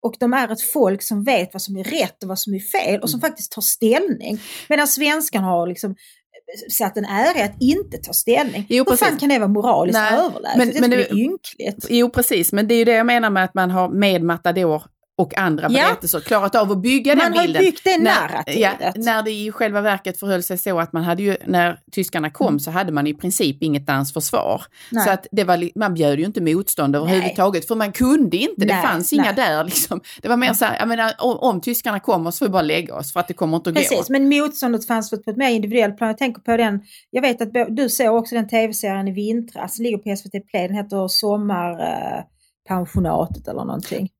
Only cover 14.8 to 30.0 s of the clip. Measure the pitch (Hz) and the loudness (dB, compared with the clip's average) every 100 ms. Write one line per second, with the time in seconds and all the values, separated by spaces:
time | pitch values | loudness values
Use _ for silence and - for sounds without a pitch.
14.8 | - _ _ - 185 - 185 156 151 247 | -4 _ _ -2 -2 0 0 0 2 4
15.8 | 339 466 175 165 - 214 196 233 202 196 | 4 2 -4 -4 0 0 4 2 2 0
16.8 | 214 269 254 285 339 339 339 320 381 320 | 2 2 4 4 4 2 2 4 4 4
17.8 | 381 359 320 330 160 - - 147 202 202 | 2 4 4 4 0 -4 -2 2 2 2
18.8 | 180 202 226 220 220 214 214 208 220 202 | -4 -2 0 0 -2 -4 -6 -2 -2 0
19.8 | 208 196 - 180 196 185 185 180 - 175 | 0 0 -4 -6 -2 -2 -2 -4 -2 -2
20.8 | 165 165 170 170 202 196 - 180 175 170 | -2 -2 -2 0 0 -2 0 2 2 -2
21.8 | _ - 185 170 156 - 151 143 143 170 | _ -6 -2 -2 -4 0 0 0 -2 -2
22.8 | 190 151 147 147 175 180 170 143 160 143 | -2 0 -2 -2 -4 0 -2 0 -2 -2
23.8 | 143 139 139 - - - - 107 - - | 0 -2 -2 -4 -2 -2 -2 -4 -6 -20
24.8 | - 233 202 190 - 202 190 175 175 - | -6 0 2 0 -2 -2 2 2 0 -2
25.8 | 214 165 147 143 180 208 165 165 202 - | -2 2 2 2 -2 -2 0 0 -2 -2
26.8 | 143 143 160 190 180 - 185 180 160 226 | 0 0 2 0 0 2 2 2 -4 -2
27.8 | 208 190 247 302 220 175 277 381 208 196 | -2 0 2 4 4 2 -2 0 0 2
28.8 | 233 170 175 294 247 196 220 156 170 - | 2 0 0 2 2 2 2 0 -2 -2
29.8 | 311 - | -4 -6